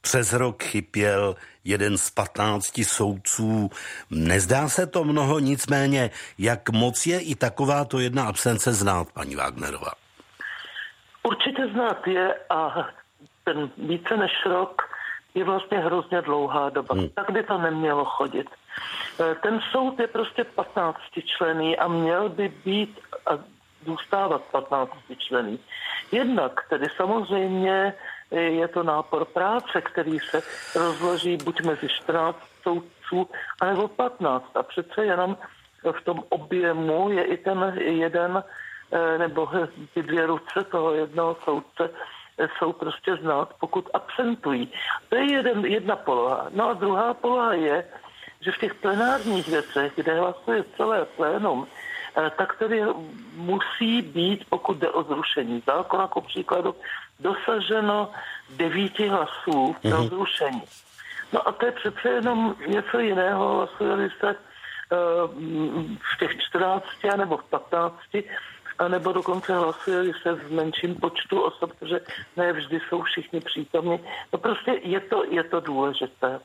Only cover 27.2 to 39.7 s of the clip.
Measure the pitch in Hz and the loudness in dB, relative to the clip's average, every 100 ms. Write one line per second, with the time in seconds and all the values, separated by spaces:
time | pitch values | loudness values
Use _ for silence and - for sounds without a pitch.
27.2 | 202 196 190 185 190 190 196 196 - - | 2 0 2 2 2 4 2 -2 -14 -14
28.2 | - 165 165 165 170 170 165 151 156 156 | -4 0 2 2 2 0 2 0 0 -2
29.2 | 156 - 185 233 247 175 - - 156 156 | 0 0 2 0 0 -2 -2 -2 0 -2
30.2 | - 151 - - - 170 170 151 175 185 | 0 -4 -4 -12 -4 0 0 2 0 0
31.2 | 180 175 143 - 165 147 139 - - 165 | 0 0 0 0 0 0 -2 -2 0 0
32.2 | 165 165 - - 180 170 170 _ - 180 | 0 -2 -14 -6 -2 -2 -4 _ -4 -2
33.2 | 185 - - - 180 190 208 - 247 247 | -2 -6 -10 -2 0 2 0 0 -2 0
34.2 | 170 127 - - - - 170 - 214 180 | 0 0 0 -4 -2 -4 -4 -2 0 2
35.2 | 185 202 - - - _ 123 120 - 175 | 0 -2 -10 -20 -20 _ -4 -2 -4 -4
36.2 | - - 151 180 175 165 160 156 196 196 | -4 -6 -2 0 2 2 2 2 2 2
37.2 | - 175 - 190 190 185 - 165 165 170 | 0 0 0 0 0 0 0 2 2 2
38.2 | 175 185 190 - - - - 170 165 160 | 2 0 -4 -14 -14 -16 -4 0 2 2
39.2 | 170 151 156 180 160 | 0 0 0 0 -2